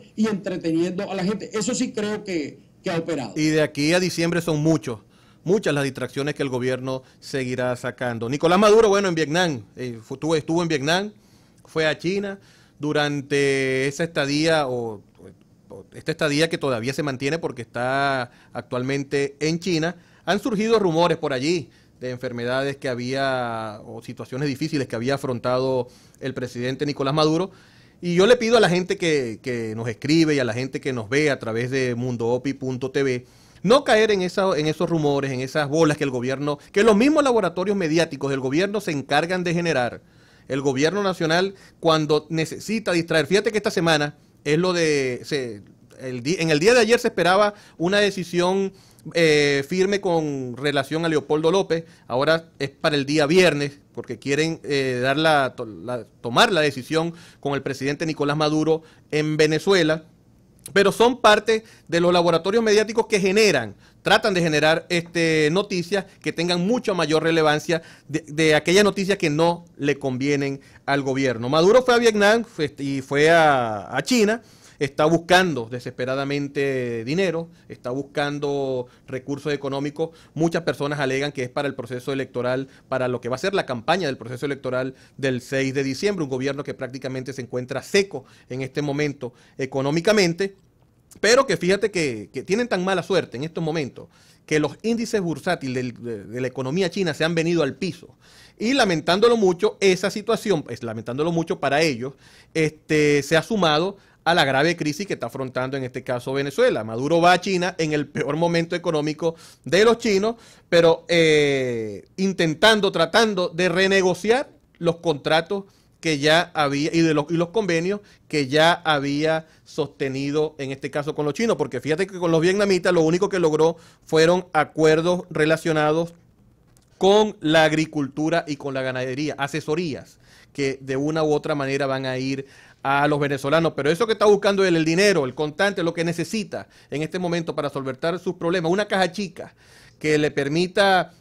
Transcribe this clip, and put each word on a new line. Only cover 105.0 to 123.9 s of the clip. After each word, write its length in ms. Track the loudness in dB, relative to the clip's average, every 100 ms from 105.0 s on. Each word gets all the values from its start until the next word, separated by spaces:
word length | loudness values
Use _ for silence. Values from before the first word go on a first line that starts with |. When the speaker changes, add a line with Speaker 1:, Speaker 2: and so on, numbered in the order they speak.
| -6
Speaker 2:
que 80 |
está 140 | -6 -8
afrontando 500 | -8 -6 -4 -4 -6
en 60 |
este 200 | -8 -10
caso 300 | -6 -6 -4
Venezuela. 500 | -4 -4 0 2 2
Maduro 380 | -4 -4 0 4
va 120 | 6
a 80 | 4
China 340 | 2 -2 -2 -2
en 160 | -2
el 140 | -2 -4
peor 280 | -4 -4 0
momento 380 | 0 0 -2 -4
económico 600 | -2 -2 -2 -2 -4 -6 -14 -18 -2
de 200 | 4 4
los 140 | 4
chinos, 360 | 2 0 0 -4 -14 -20 0
pero, 380 | 4 6 4 2
eh, 1000 | 2 4 4 2 0 -2 -4 -6 -10 -12 -4
intentando, 760 | -2 0 0 4 4 4 2
tratando 580 | 0 2 4 2 2 -4
de 200 | 0 0
renegociar 800 | 2 2 4 2 0 0 0 0 _ _ -6
los 160 | -4 -2
contratos 720 | -2 -2 0 0 0 -6 -8 _ _ _
que 180 | -4 0
ya 340 | 4 2 2 -2
había 340 | 0 0 0
y 100 | 2
de 120 | 2
los, 120 | 2 0
y 60 | -2
los 140 | -2
convenios 520 | -2 0 0 -2 -4 -8 _ -6
que 200 | -2 0
ya 260 | 4 4
había 720 | 2 0 0 0 -2 0 -2 -4 _
sostenido 920 | _ -6 -6 -4 -6 -4 -4 -2 -2 -4
en 140 | -10
este 180 | -8 -8
caso 240 | -6 -6
con 120 | -4 -4
los 100 | -2
chinos, 200 | 0 0
porque 240 | -2 -4
fíjate 280 | -2 -2 -2
que 100 | -2
con 140 | 0
los 100 | 2
vietnamitas 520 | 4 2 2 2 4
lo 80 | 4
único 280 | 4 2 0
que 100 | 2
logró 380 | 2 4 2 0 -12